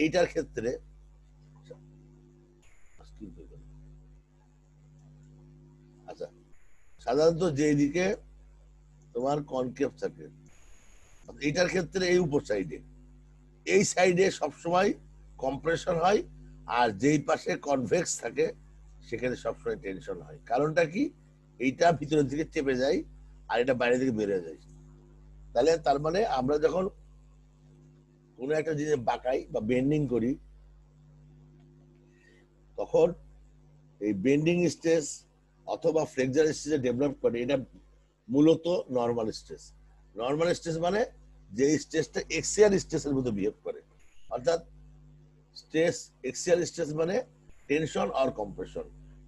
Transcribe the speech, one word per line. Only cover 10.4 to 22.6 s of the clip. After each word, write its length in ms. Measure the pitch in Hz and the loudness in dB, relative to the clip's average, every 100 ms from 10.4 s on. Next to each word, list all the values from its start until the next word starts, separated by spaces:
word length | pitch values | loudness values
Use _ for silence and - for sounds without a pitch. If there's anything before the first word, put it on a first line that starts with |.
| - - - - - - - - - 117 143 | -20 -20 -20 -20 -20 -20 -20 -20 -20 -6 -2
এইটার 220 | 165 180 | 2 2
ক্ষেত্রে 320 | 180 170 190 180 | 0 -2 -2 2
এই 80 | 180 165 | 4 4
উপর 140 | 143 - | 0 0
সাইডে, 280 | 104 85 - - - - - - - - - 156 | -2 -4 -8 -16 -20 -20 -20 -20 -20 -20 -14 2
এই 80 | 185 - | 4 4
সাইডে 320 | - 185 175 190 - | 4 4 4 2 2
সবসময় 500 | 151 - 170 180 202 - - - - - | -6 -6 0 2 2 -2 -10 -20 -20 -8
compression 520 | 131 135 156 160 - 165 | -6 -4 -4 -4 -2 0
হয়, 160 | 175 208 - - - - - 117 | 2 2 -2 -14 -20 -18 -4 0
আর 100 | 120 95 | 0 2
যেই 160 | 139 151 - | 2 2 2
পাশে 220 | 156 - 170 143 | -2 -2 -4 -2
convex 440 | 139 120 175 165 - | -2 2 0 0 -6
থাকে 240 | 233 151 160 - - - - - - | -8 -2 -4 -4 -18 -20 -20 -20 -12
সেখানে 260 | 113 127 117 | -6 -4 -4
সবসময় 340 | 117 - 117 107 | -6 -6 -6 -6
tension 340 | 98 92 - 90 76 | -8 -10 -10 -12 -12
হয়। 120 | - - | -18 -4
কারণটা 340 | 123 151 160 160 | -2 0 2 0
কি? 100 | 180 - - - - _ - | 0 -4 -4 -20 -20 _ -4
এইটা 220 | 127 131 170 156 | -2 4 4 4
ভিতরের 280 | 143 151 135 | 2 2 2
দিকে 140 | 143 156 | 0 -4
চেপে 200 | 160 | -2